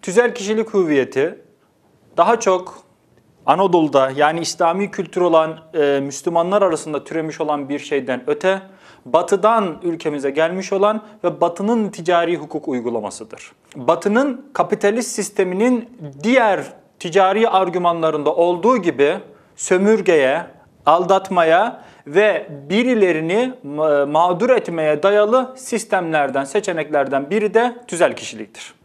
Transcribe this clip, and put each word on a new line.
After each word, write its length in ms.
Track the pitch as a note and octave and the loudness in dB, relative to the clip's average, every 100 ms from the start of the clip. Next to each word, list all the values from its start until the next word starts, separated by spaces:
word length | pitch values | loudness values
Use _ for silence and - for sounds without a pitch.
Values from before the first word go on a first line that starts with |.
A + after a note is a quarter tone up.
Tüzel 340 | - F#3+ A#3+ - | 0 2 2 0
kişilik 380 | G3 A3 A3 | -4 -4 -2
hüviyeti 640 | G3+ F3 D3 B2+ B2+ D3+ - _ _ _ _ _ _ _ - | 0 2 2 0 -2 -2 -4 _ _ _ _ _ _ _ 0
daha 220 | E3+ A#3 | 2 4
çok 440 | G#3 F#3 F3+ - _ _ _ _ _ _ - | 2 0 -2 -20 _ _ _ _ _ _ 0
Anadolu'da, 640 | D#3 F#3+ F3 D#3 C#3 C3 C3+ | 2 4 4 4 2 2 2
yani 240 | D3 E3 | 0 0
İslami 520 | D#3+ - E3+ F3+ G3+ | -6 -2 0 0 -4
kültür 300 | G3+ E3 - | -6 -8 -2
olan, 380 | F3+ E3 D#3+ D#3+ - | 2 2 2 -4 -10
e, 260 | E3 C#3+ C#3 | -2 0 0
Müslümanlar 580 | C#3 C3+ - E3+ E3+ G#3 | -2 -6 -4 -2 0 2
arasında 420 | G3 D#3+ - D3 | 0 -2 -6 -8
türemiş 380 | - D#3+ D#3+ D3+ | -6 -6 -6 -6
olan 280 | D#3 D3 C3+ | -4 -4 -4
bir 100 | C#3+ | -8
şeyden 420 | - C#3+ B2+ B2 B2+ | -4 -4 -4 -6 -4
öte, 340 | D3 F#3 F#3+ F#3+ - - - - | -2 0 -2 -6 -20 -20 -20 0
Batı'dan 720 | D3+ F3 G3 G#3 A#3 G3 D3+ | 0 2 2 2 2 0 -4
ülkemize 460 | F3 E3 E3 D3 C#3 | -6 -4 -6 -4 -4
gelmiş 440 | C3+ E3 F3+ F#3 | 0 -2 -2 -4
olan 280 | G3 G3+ A3 - - | 0 0 0 -8 -6
ve 180 | F3 D#3 | -6 0
Batı'nın 480 | E3+ F3 G3+ A#3 G#3 | -2 -2 -2 0 -2
ticari 480 | - E3+ F3 E3+ E3+ | -6 0 0 2 -2
hukuk 300 | D3+ F#3 E3 | -6 -8 -4
uygulamasıdır. 840 | B2+ A#2+ A#2 G#2 - A2 - - _ _ - | -4 -4 -4 -6 -10 -16 -18 -20 _ _ -8
Batı'nın 680 | A#2+ E3+ G3+ G#3+ C#4+ A#3+ - | -2 0 2 0 0 -4 -12
kapitalist 580 | - F3 G#3+ G3+ A3 A#3 | -4 -2 0 0 0 -4
sisteminin 760 | - G3 - F#3 F3+ A#3+ B3 A3 - D3+ C#3 | -6 -8 -2 -2 0 0 0 -4 -16 -18 -6
diğer 400 | F3+ B3+ A3 F3+ C3 - _ _ | 0 2 2 0 -4 -14 _ _
ticari 500 | F3+ E3 F#3+ G3+ A3+ | -2 2 4 4 2
argümanlarında 880 | F#3+ F#3 F3 F3 E3+ D#3+ D3+ D3 D#3 | 2 0 0 0 0 0 0 0 2
olduğu 420 | E3+ F3 F#3+ B3+ | 2 2 2 2
gibi 380 | E3+ C3 C#3+ F#3+ - - _ _ | 0 2 2 2 -8 -20 _ _
sömürgeye, 840 | - F#3 G3 A3 F#3 E3 C3 D3 F3 - _ _ - | -2 2 4 2 4 4 4 0 -4 -18 _ _ 2
aldatmaya 960 | E3 F3+ F#3+ F#3+ F#3 E3 E3 A3 B3+ - - - | 2 4 0 2 0 4 4 2 -4 -20 -20 -2
ve 400 | D3+ G#3+ E3 C#3 C#3+ C#3+ | 2 2 2 -4 -16 -4
birilerini 840 | G3 B3 A#3+ F#3+ D#3 D#3+ G3 B3+ B3+ C#3+ | 0 2 2 2 2 0 -2 -2 -6 -12
ma-, 400 | D3 D#3 D3 C#3+ | -4 0 2 2
mağdur 440 | D3+ F3 F3+ A#3 | 2 2 2 2
etmeye 540 | B3 E3 E3+ D#3 D3+ | 2 0 -2 0 2
dayalı 500 | F#3+ G#3 G#3 B3 B3+ - | 2 2 4 2 0 -8
sistemlerden, 880 | - A3+ - G3 E3+ D#3 C#3 C3+ | -6 -6 -2 -2 0 0 0 -2
seçeneklerden 840 | C#3+ G#3+ G3 E3 D3 D3+ C3+ C3+ C#3+ | -2 -4 -2 -6 -2 -2 0 -2 -2
biri 240 | G3+ G#3 | -2 0
de 220 | A3 A#3+ A#3+ - | 2 0 -4 -12
tüzel 280 | E3+ D#3+ - | 0 0 0
kişiliktir. 580 | - A2+ G#2+ - - - | -12 -12 -16 -16 -20 -20